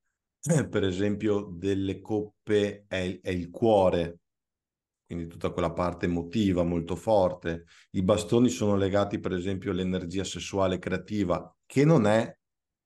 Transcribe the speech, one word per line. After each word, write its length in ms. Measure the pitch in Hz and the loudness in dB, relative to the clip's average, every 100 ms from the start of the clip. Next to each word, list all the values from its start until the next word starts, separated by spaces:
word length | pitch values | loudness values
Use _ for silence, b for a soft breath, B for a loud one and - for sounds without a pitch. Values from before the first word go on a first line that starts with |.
| _ _ _ _ | _ _ _ _
<clears throat> 280 | 147 160 98 | 0 0 2
per 140 | 107 | 0
esempio, 680 | 98 92 104 104 107 101 101 | 0 0 -2 0 0 0 -2
delle 480 | 85 95 98 95 92 | -6 -2 -2 -2 -6
coppe 840 | - 107 101 _ - 104 104 101 - | -4 -4 -4 _ 0 2 2 -4 -6
è 100 | 95 | -4
il, 220 | 92 95 | -4 -6
è 80 | - | -6
il 200 | 92 85 | -4 -6
cuore, 680 | - 113 104 92 87 85 - _ _ _ _ _ _ _ _ - | 0 4 6 4 2 -2 -8 _ _ _ _ _ _ _ _ -12
quindi 220 | 85 82 | -10 -10
tutta 240 | - 90 | -6 -4
quella 200 | 90 85 | -2 -2
parte 360 | 82 90 85 90 | 0 -4 -2 -2
emotiva 560 | 85 82 117 101 87 | -2 -2 0 2 2
molto 340 | 87 87 82 87 | 0 -2 -4 -4
forte. 680 | - 107 90 87 87 82 b b b | 2 2 2 -2 -8 -8 b b b
I 120 | 101 | -2
bastoni 460 | 92 104 - 117 123 | 2 2 4 4 4
sono 260 | - 104 98 | 2 0 2
legati, 420 | 98 101 101 104 | 2 2 0 -2
per 140 | 101 | -4
esempio, 400 | 90 90 95 101 | -4 -4 -6 -4
all'energia 540 | 90 92 92 87 95 90 | -4 -2 -4 -4 -6 -6
sessuale 520 | 90 82 98 95 90 | -8 -6 0 0 0
creativa, 760 | 92 92 - 107 90 82 - _ _ | -4 -6 -4 -2 0 -2 -4 _ _
che 200 | 131 147 | 2 6
non 200 | 160 104 | 6 6
è, 320 | 110 120 - _ _ _ _ | 4 0 -8 _ _ _ _